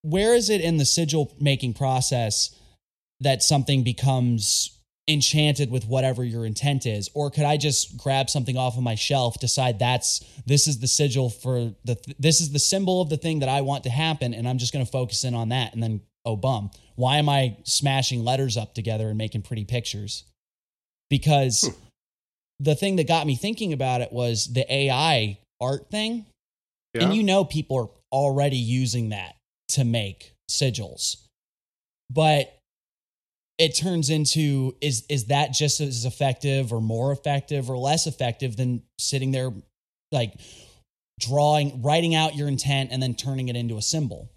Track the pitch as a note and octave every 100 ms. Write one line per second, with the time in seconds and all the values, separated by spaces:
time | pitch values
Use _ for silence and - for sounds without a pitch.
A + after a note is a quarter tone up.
0 | D#3 F3+ G#3+ A#3+ G#3 G#3 E3 D#3+ C3 -
1 | E3 D#3 C#3+ - C#3+ C3+ B2+ G#2+ C3+ B2+
2 | - B2 A2 - - - - _ _ _
3 | _ _ C3+ C3 - C3+ C3 C3+ B2 A#2
4 | C3+ C3 B2 A#2 G2+ - - - _ _
5 | - D3+ - D3+ D3+ C3+ C3 B2+ G#2+ C3
6 | C3 B2 B2 A#2 A2+ G#2 C#3+ C3+ B2 G#2
7 | F#2+ D3 C#3+ D#3 D3 D3+ D3+ B2+ - B2
8 | C#3 C3+ C3+ D3 A#2+ C3 B2+ A#2+ A#2 A2
9 | - C#3 B2 - B2 - B2+ G#2+ B2 B2+
10 | - - - - - C#3+ D#3 B2+ B2+ -
11 | C#3+ B2+ B2 - C3 B2 A#2 F#2+ A#2+ A#2
12 | - C#3+ D3+ D#3 D#3+ C#3+ - G3 F#3+ F#3
13 | D#3+ D3+ E3 D#3 C3+ C#3 C3+ C#3 B2+ B2+
14 | E3 D#3+ B2 G#2+ A#2+ B2+ B2 C#3 A#2+ C3
15 | B2+ - B2+ A#2+ A2+ C3 A#2 A2+ A2+ G#2
16 | - _ A#2 G#2+ C3 A#2 G2+ - _ -
17 | B2+ D3 D3 C#3+ B2+ G#2 - - C#3+ C3+
18 | B2+ B2 A#2 C3 C3+ G#2 G#2+ - A2 A2
19 | A2 G#2+ A2 G#2+ - A2+ G#2 B2 A#2 G2+
20 | G#2+ - - _ _ _ _ _ _ _
21 | _ C#3+ D#3 C#3+ C3+ A2 A#2+ - - _
22 | _ _ _ _ _ _ C#3 D3 G3 F#3
23 | D3+ E3 D3 B2+ G3+ A3+ G#3 C#3+ C3 B2
24 | B2 A#2+ A#2+ A2+ - B2 C3 C3+ C#3 B2+
25 | D#3+ C3+ G#2+ G2 _ _ B2 C#3 - G#3
26 | A3 A#3 G#3 _ _ _ _ _ _ A#2
27 | F3+ G#3+ G3+ F#3+ F#3 D#3 D3 C3 A2 _
28 | _ C3+ C#3+ C3+ C#3+ C3 A2+ B2+ B2+ B2
29 | A2 G#2 F2+ - _ _ - - A#2+ A#2
30 | G2+ F#2+ - _ - - C3+ A2+ F2+ -
31 | - - _ _ _ _ _ _ _ _
32 | _ C3 D#3 D3 - _ _ _ _ _
33 | _ _ _ _ _ - D#3+ - F3+ E3+
34 | C3+ D#3 C#3+ D#3+ D3+ C3+ C3 - D3 A#2
35 | - C#3+ A2 C#3 D3 C3 D3+ - D3 A#2+
36 | B2 - C#3 B2 C#3+ C3+ B2+ A#2 A2 A2+
37 | C3 C#3 D3+ C#3 - C#3+ B2 B2+ C3+ D#3
38 | D#3+ - B2 A2+ C3 G#2+ B2 A#2+ _ -
39 | - C#3 C3 C3 C3 G2+ - _ _ _
40 | _ C#3+ A2+ - - - - _ _ _
41 | _ - A#2 C#3+ D3 D3+ C#3+ B2+ C3 D#3+
42 | E3 D#3+ D#3+ D3 D3 C3+ C#3 C#3 C3 C3
43 | C3 A#2 C#3 C3 B2+ A#2+ A#2 A2 - D#3+
44 | C3 E2+ -